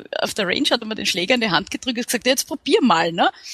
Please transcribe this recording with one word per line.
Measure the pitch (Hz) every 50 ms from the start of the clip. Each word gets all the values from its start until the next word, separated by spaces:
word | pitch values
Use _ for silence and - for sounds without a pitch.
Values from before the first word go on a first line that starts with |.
| - - - -
auf | - - -
der | - 196
Range | 175 - - 294 -
hat | 302 240
er | 226
mir | 214 214
den | - 202
Schläger | - - 185 175 190 254
in | 247
die | 226 214
Hand | - 285 - -
gedrückt | - - - 262 240 233
und | 240
gesagt, | - - 220 -
„Ja, | 247
jetzt | 277 - -
probier | - 320 - - 269 330 453
mal“, | 320 226 170 - - 170
ne? | 170 185 254 381 - - - -